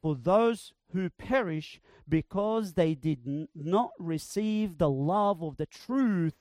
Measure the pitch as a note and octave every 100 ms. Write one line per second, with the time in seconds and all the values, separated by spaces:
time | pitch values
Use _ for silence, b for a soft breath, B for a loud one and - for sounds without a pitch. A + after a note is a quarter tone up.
0 | D#3+ C#3+ A#2+ G3+ A#3 A#3 - _ _ F#3
1 | F#3 _ - C4 G3+ D#3 D3+ - b b
2 | - D#3+ - F#3+ G#3 A3+ G#3 E3+ E3 D3+
3 | D#3 C#3+ A#2+ C#3+ D#3 D#3+ D3+ F#3+ A#3+ -
4 | E3 D#3+ - - G#3+ G#3+ G#3+ D#3 D#3 C3+
5 | C#3+ G3 G3+ G3 D#3+ C3 D#3 - - C4
6 | B3+ F#3+ E3 -